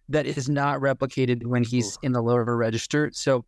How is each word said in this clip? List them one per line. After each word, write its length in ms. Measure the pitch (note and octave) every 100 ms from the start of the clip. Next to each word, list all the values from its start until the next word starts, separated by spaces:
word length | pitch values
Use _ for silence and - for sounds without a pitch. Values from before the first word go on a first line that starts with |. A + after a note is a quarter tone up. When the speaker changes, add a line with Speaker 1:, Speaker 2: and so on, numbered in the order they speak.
| -
Speaker 1:
that 160 | D3+ -
is 220 | D3 C3
not 300 | C#3+ C#3+ C#3
replicated 680 | C#3 C3 C3+ - B2 B2 A#2+
when 180 | B2
he's 320 | A#2 B2 A#2 -
Speaker 2:
Ooh. 20 |
Speaker 1:
in 80 | C#3
the 80 | B2
lower 340 | A#2 A#2+ A#2 A#2+
register. 560 | A2+ A2+ - D3 D3+
So 320 | - - C3